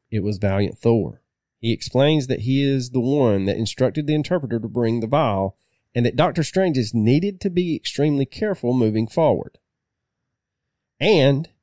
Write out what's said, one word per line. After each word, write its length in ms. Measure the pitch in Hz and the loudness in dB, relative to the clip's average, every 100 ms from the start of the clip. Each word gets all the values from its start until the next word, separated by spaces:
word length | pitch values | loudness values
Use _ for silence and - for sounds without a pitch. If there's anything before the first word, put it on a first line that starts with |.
| _ | _
It 120 | 110 | -4
was 160 | 101 98 | -4 -2
Valiant 400 | 101 98 101 - | 0 0 -2 0
Thor. 440 | 117 117 71 - _ _ _ _ | 2 2 0 -8 _ _ _ _
He 140 | 113 | -4
explains 560 | 107 - 127 143 156 131 | -4 -2 0 2 2 0
that 120 | 120 | -4
he 200 | 117 135 | -2 0
is 280 | 139 135 123 | 0 -2 -2
the 100 | 127 | -2
one 460 | 123 147 120 98 95 | 0 2 2 2 0
that 100 | - | -2
instructed 500 | 107 - 127 156 147 | -4 -2 -2 -2 -2
the 80 | |
interpreter 460 | 151 143 180 123 117 | -2 -2 -4 -2 -4
to 80 | 110 | -4
bring 320 | 123 113 117 | -2 0 0
the 60 | 110 | 0
vial 480 | 143 127 98 95 - _ _ _ | 0 2 0 -2 -6 _ _ _
and 140 | 120 120 | -2 0
that 80 | 127 | 2
Doctor 280 | 170 170 | 0 0
Strange's 500 | 147 190 185 131 107 | -2 0 0 0 -2
needed 460 | 117 107 147 202 185 | 2 4 4 0 -4
to 100 | 196 | -4
be 240 | 175 180 | -2 -2
extremely 520 | 147 - - 156 139 131 | -4 -6 -2 0 0 -2
careful 460 | - 214 180 120 | -4 -4 -2 -2
moving 360 | 127 110 110 113 | 2 2 0 -2
forward. 500 | 170 151 90 - - _ _ _ _ _ _ _ _ _ _ _ _ _ - | 0 2 0 -4 -18 _ _ _ _ _ _ _ _ _ _ _ _ _ -2
And 480 | 170 180 135 139 165 _ | 2 6 4 2 -2 _